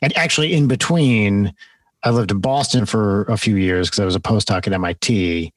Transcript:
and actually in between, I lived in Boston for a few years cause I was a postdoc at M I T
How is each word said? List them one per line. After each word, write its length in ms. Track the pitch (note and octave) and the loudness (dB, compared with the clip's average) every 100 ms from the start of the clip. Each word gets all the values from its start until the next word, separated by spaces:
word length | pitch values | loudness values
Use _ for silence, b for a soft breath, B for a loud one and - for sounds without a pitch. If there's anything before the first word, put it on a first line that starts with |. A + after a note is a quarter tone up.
and 140 | C#3 F3 | 0 0
actually 360 | E3 - D#3 | 0 0 0
in 140 | E3 C#3+ | 2 2
between, 840 | B2+ - E3+ C#3+ A#2 G#2 G2+ G2+ - B B B _ | 0 0 2 2 2 2 2 0 -4 B B B _
I 80 | A#2+ | 0
lived 200 | A#2+ G2+ | 0 0
in 80 | G2+ | -2
Boston 460 | C3 C3+ C#3 B2+ | 0 0 0 -2
for 380 | G#2 A2+ G#2 G2 | 0 0 2 0
a 140 | G#2 A2 | 0 -2
few 180 | - G2+ | 0 0
years 320 | F#2 F2+ F2+ | 2 0 -2
cause 100 | - | 0
I 60 | |
was 100 | G2 | 0
a 40 | F#2 | -2
postdoc 480 | - A2 - F#2+ F2+ | 0 -2 0 -2 -2
at 60 | |
M 120 | F#2+ | -2
I 80 | F2+ | -2
T 600 | F2 - A2+ F2+ E2+ D#2+ | -4 -2 0 0 -2 -6